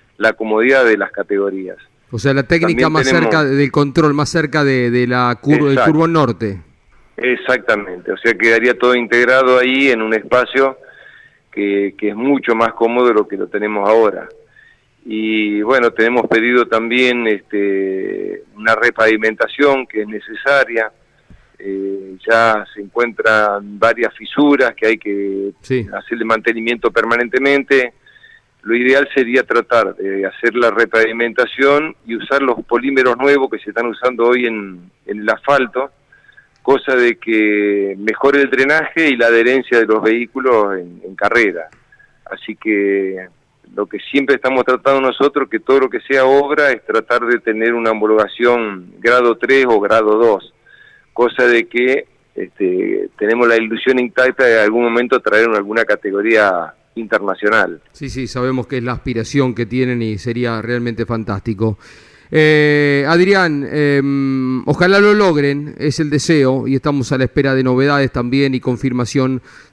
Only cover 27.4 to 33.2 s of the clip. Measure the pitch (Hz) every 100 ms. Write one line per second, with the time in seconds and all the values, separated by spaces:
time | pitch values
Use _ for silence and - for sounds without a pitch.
27.4 | 139 143 131 135 123 - _ _ - _
28.4 | _ _ 104 120 127 135 139 139 117 127
29.4 | - 117 - 117 98 - 98 98 95 -
30.4 | 117 120 117 104 113 113 113 117 120 110
31.4 | 120 - 139 147 156 - 113 113 101 139
32.4 | 135 113 - 120 131 135 127 120